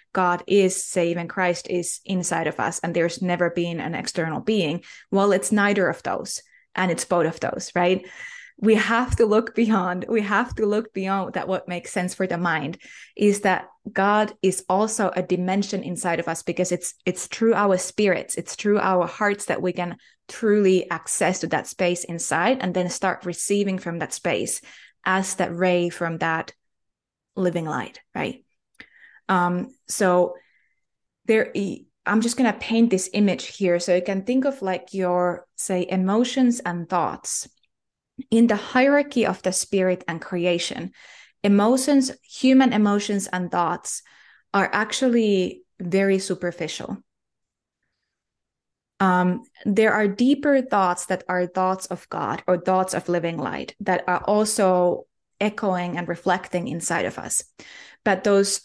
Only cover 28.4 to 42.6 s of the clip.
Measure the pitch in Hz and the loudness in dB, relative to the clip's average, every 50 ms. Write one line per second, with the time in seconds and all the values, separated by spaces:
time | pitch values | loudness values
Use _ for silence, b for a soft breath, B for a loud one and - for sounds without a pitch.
28.4 | _ _ _ _ _ _ _ B B B B B B B B B B - 190 180 | _ _ _ _ _ _ _ B B B B B B B B B B -2 0 2
29.4 | 175 175 180 180 - - - _ _ - - - 202 180 180 180 175 - B B | 2 0 0 -2 -4 -8 -12 _ _ -8 -2 0 2 4 4 4 4 2 B B
30.4 | B B B B B B B B _ _ _ _ _ _ _ _ _ - 220 220 | B B B B B B B B _ _ _ _ _ _ _ _ _ 2 2 2
31.4 | - - - 202 196 185 - - - _ _ _ _ - 208 220 220 233 - - | 2 0 -2 -4 -4 -4 -6 -10 -14 _ _ _ _ 0 0 2 2 0 0 2
32.4 | 254 220 214 - - - 226 226 233 233 190 185 - - - 208 208 190 175 - | 2 2 0 -2 -4 0 4 4 4 4 4 0 -2 -2 0 2 2 2 2 -2
33.4 | - - - - 196 175 175 175 175 190 175 180 180 208 196 190 190 247 254 269 | -6 -12 -4 -2 2 2 2 2 2 2 2 2 2 -2 -4 -2 -2 0 0 2
34.4 | 262 277 269 - 196 190 180 180 - - - 190 185 180 175 180 180 180 175 - | 2 0 -2 -2 -4 -4 -4 -4 -6 -8 -4 -2 0 0 2 2 2 0 -2 -4
35.4 | - _ _ - - - 190 180 180 - 190 190 185 190 208 226 247 240 - 262 | -10 _ _ -10 -4 -2 -2 -2 -2 0 -2 0 0 2 2 2 2 0 2 2
36.4 | 254 240 240 240 - 175 175 175 165 - 190 175 151 92 - - - - - - | 2 2 2 0 -4 -6 -6 -6 -6 -4 -2 -2 -2 -2 -4 -6 -8 -8 -8 -8
37.4 | - - _ _ _ _ _ _ _ _ _ _ _ _ _ - - - 214 226 | -8 -12 _ _ _ _ _ _ _ _ _ _ _ _ _ -20 -4 0 4 4
38.4 | 233 226 208 208 - - - 254 262 277 285 294 285 285 - 240 214 - 190 - | 6 4 4 0 -2 0 2 4 4 6 4 4 2 0 0 0 0 0 -2 -2
39.4 | - 185 180 - - - 202 190 185 185 180 185 - - 165 160 - - 185 175 | -4 -4 -2 -2 -2 0 0 2 2 2 0 -2 -4 -6 -8 -8 -8 -6 -4 -2
40.4 | 170 180 175 170 - - - 156 170 190 B B B B B B B B B _ | 0 0 0 0 -2 -4 -6 -8 -10 -12 B B B B B B B B B _
41.4 | - 202 202 202 208 226 262 262 262 302 285 269 262 262 - - _ _ - - | 2 4 6 6 6 4 4 4 4 4 4 4 4 2 -4 -10 _ _ -6 2
42.4 | - 262 262 262 | 4 6 8 8